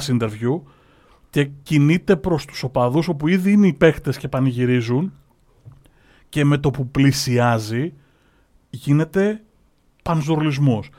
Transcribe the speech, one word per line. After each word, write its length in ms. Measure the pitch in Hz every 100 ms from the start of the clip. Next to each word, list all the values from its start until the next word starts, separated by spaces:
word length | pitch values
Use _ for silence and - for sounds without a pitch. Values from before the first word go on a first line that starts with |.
| 139 123
interview 420 | 110 107 120 147 - _ _ _ _ _ _
και 140 | 147 143 143
κινείται 520 | - 151 143 175 - 190
προς 300 | 190 160 -
τους 180 | -
οπαδούς, 440 | 131 131 123 139 170
όπου 200 | 151 151
ήδη 240 | 190 185
είναι 160 | 208 202
οι 60 |
παίκτες 440 | - 165 151 - 131
και 100 | 139
πανηγυρίζουν, 840 | 131 131 120 123 123 113 123 185 - _ _ _ _ - - _ _ _ _ _
και 160 | 151 143
με 120 | 147
το 140 | 143
που 160 | 127 127
πλησιάζει, 1040 | 135 139 135 - 120 120 117 107 117 160 - _ _ _ _ _ _ _
γίνεται 720 | - - 143 156 196 202 214 _ _ _ _ _ _
πανζουρλισμός. 840 | - 165 147 160 156 135 143 110 -